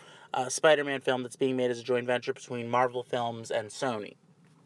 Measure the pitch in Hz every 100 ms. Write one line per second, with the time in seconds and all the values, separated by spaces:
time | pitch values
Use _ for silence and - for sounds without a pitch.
0 | - - - - 127 - 160 147 143 135
1 | - 127 123 - 135 127 123 120 120 123
2 | 123 123 127 131 - 123 117 123 127 123
3 | 120 127 120 113 113 117 107 - 135 113
4 | 101 - _ _ _ _